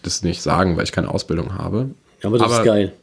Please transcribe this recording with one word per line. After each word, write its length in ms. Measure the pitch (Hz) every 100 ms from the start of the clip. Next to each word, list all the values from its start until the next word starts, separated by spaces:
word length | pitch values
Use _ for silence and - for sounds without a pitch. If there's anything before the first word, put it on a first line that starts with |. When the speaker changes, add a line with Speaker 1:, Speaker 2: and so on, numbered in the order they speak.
Speaker 1:
das 180 | 85 -
nicht 180 | 87 82
sagen, 360 | - 85 95 82
weil 60 |
ich 80 | -
keine 180 | - -
Ausbildung 460 | 101 - 82 92 95
habe. 320 | 90 104 135 - _ -
Speaker 2:
Aber 160 | 101 117
das 100 | 113
ist 20 | 120
Speaker 1:
Aber 80 | 117
Speaker 2:
geil. 280 | 104 95 -